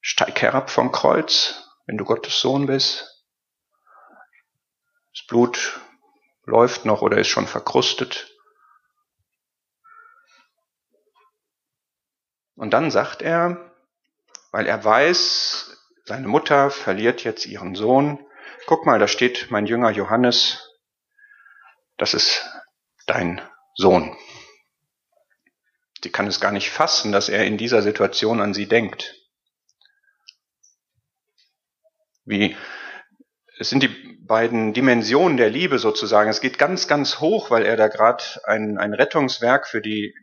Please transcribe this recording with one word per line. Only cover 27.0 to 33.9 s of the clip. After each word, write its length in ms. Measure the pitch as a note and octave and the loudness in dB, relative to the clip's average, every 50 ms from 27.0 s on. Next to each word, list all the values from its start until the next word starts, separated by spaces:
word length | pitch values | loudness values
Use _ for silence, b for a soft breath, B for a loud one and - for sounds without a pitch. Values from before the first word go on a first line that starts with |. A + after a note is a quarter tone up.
| - A2 | -2 0
dass 180 | G2+ G2 - - | 0 0 0 0
er 160 | - G2+ A2 | 0 0 0
in 120 | G#2 G#2+ G2+ | 0 0 -2
dieser 240 | A2 A#2 B2 A2+ | -2 2 2 2
Situation 600 | G2+ G#2 G#2+ - G#2 G2 - - - A2 A#2 A2+ | 2 2 0 0 0 0 0 -2 -2 0 0 0
an 120 | G2+ G#2 G2 | 0 -2 -2
sie 140 | G2+ G2+ G2 | -4 -2 2
denkt. 480 | G#2 A#2 A2+ G2 - - - - - _ _ _ _ _ _ _ _ _ _ _ _ _ _ _ _ _ _ _ _ _ _ _ - _ _ _ _ _ _ _ _ _ _ _ _ _ _ _ _ _ _ _ _ _ _ _ _ _ _ _ _ _ _ _ _ _ _ _ _ _ _ | 2 2 2 0 -8 -10 -14 -16 -16 _ _ _ _ _ _ _ _ _ _ _ _ _ _ _ _ _ _ _ _ _ _ _ -20 _ _ _ _ _ _ _ _ _ _ _ _ _ _ _ _ _ _ _ _ _ _ _ _ _ _ _ _ _ _ _ _ _ _ _ _ _ _
Wie, 320 | - G#2+ G2 G#2 G2 B B B B B B B B B B B B _ _ - _ _ _ _ _ _ - | -4 0 2 2 0 B B B B B B B B B B B B _ _ -20 _ _ _ _ _ _ -10
es 120 | - - | -8 0
sind 140 | - C#3 C3 | 2 2 2
die 340 | B2 | 2